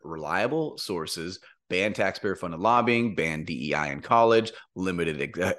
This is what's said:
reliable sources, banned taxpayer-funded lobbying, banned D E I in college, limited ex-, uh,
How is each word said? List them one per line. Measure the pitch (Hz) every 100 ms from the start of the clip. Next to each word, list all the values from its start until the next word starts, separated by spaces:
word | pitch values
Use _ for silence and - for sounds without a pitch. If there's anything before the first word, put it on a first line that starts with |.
reliable | 78 80 76 90 123 160 156 -
sources, | - 87 78 85 85 92 - _ -
banned | 90 104 101
taxpayer-funded | 98 - 101 90 87 82
lobbying, | 107 120 117 117 117 87
banned | 80 78 82
D | 64 73
E |
I | 73 76
in | 71
college, | - 117 113 117 113 - - 90
limited | 92 87 80 73
ex-, | 71 85
uh, | 95